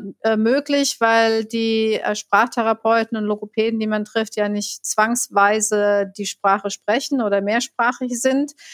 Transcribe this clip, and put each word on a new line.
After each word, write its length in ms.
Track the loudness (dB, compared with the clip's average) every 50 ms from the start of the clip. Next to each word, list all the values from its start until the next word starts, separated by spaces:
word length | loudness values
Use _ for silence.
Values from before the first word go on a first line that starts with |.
| -4 -10 -12 _
äh, 160 | 0 0 2
möglich, 640 | 2 2 2 2 0 0 0 0 0 0 0 -2 0
weil 440 | 2 4 4 4 4 4 2 0 -2
die, 500 | -4 -4 -2 0 0 0 2 2 0 0
äh, 200 | -2 -2 -2 -4
Sprachtherapeuten 1040 | -4 -2 2 4 4 4 2 0 -2 0 0 0 0 2 2 2 2 2 -2 -4 -4
und 60 | -2
Logopäden, 560 | -2 -2 -4 -6 -8 -4 -2 -2 -2 -2 -2
die 80 | -2 -2
man 160 | -2 -2 -4
trifft, 320 | -4 -4 -4 -4 -4 -2
ja 120 | -2 -2 -2
nicht 380 | -2 -4 -6 -8 -10 -10 -8
zwangsweise 1300 | -6 -2 0 0 0 0 -4 -4 -2 2 2 4 4 4 2 0 0 0 0 2 2 2 0 -2 -4 -6
die 100 | -8 -8
Sprache 440 | -8 -8 _ 0 2 2 2 0 -6
sprechen 500 | -10 -8 -4 -2 -2 -2 -2 -4 -4 -2
oder 200 | 0 0 0 0
mehrsprachig 800 | 0 0 -2 -2 -4 -6 _ -2 -2 -2 -2 -2 -6 -6 -6 -2
sind. 320 | 0 0 0 0 -2 -4 -6 _ -20 -20